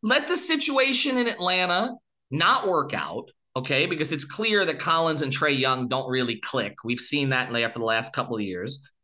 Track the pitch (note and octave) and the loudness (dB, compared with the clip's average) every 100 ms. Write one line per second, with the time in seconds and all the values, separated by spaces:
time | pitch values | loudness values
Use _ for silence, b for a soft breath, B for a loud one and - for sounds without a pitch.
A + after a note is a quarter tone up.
0 | G#3+ C4+ C#4+ F4+ - D#4+ D4 C4+ C4+ B3+ | 0 2 2 0 2 2 2 2 4 2
1 | D4 B3+ A#3+ - F3+ F3+ F3+ F3+ A#3 B3 | 2 2 0 0 0 2 4 2 0 -4
2 | _ _ - C#3+ E3+ B3+ G#3+ E3+ C#3 G2+ | _ _ -6 0 2 2 2 0 0 -4
3 | D2 G2 - _ _ B2+ B2+ C3+ E3 D#3 | -4 -8 -10 _ _ -6 0 0 2 0
4 | D3 D3+ - - A3 G#3 F3+ D3 F3 E3 | -2 -2 -4 -4 0 2 2 -2 0 2
5 | E3 D3 C#3+ C3+ D#3 C#3 C3 C3 B2 C3 | 2 0 -2 0 2 2 2 0 0 -2
6 | B2+ C3 A#2+ A2+ - C3 G#2 - A2+ B2 | -2 -2 -2 -4 -4 -4 -4 -6 -6 -2
7 | - D3 C#3 B2+ B2 A#2+ A#2 A#2+ A2+ A2+ | 0 0 0 0 -2 -2 -2 -2 0 0
8 | A#2 - B2 A#2 G2+ F2+ G2+ C#3 - _ | -2 -4 -4 -2 -4 -4 -6 -8 -12 _